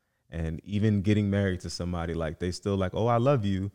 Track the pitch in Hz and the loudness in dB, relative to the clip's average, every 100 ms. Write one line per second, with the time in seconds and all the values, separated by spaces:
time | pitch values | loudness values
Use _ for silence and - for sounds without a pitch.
0 | _ _ _ 82 80 80 - 101 110 101 | _ _ _ -6 -4 -6 -4 2 4 4
1 | 95 104 101 101 98 90 85 - 87 87 | 4 4 4 2 0 -2 -8 -6 -4 -4
2 | 82 82 80 78 90 90 101 98 92 90 | -4 -4 -4 -4 -6 -4 -2 0 0 0
3 | 113 117 123 143 104 95 98 | 0 2 2 2 2 -2 -4